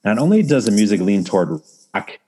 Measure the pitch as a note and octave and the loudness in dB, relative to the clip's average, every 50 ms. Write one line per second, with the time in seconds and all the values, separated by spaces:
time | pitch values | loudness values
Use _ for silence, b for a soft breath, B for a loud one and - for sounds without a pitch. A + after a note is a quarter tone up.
0 | _ G#2 A2 A#2 C#3+ E3+ G#3+ A3 G3+ C#3+ D3+ C3 G#2+ A#2 G2+ G#2 G#2+ G2+ G#2 F2+ | _ -2 -2 0 0 2 2 2 2 2 0 0 2 2 2 2 2 2 0 0
1 | F2+ G2 G2+ G2 F2+ - - F#2+ F2 D#2 E2 D#2 _ _ _ _ _ _ - G2 | 0 0 0 0 -2 0 0 0 0 0 -4 -8 _ _ _ _ _ _ -10 -10
2 | - - - - _ | -10 -10 -20 -20 _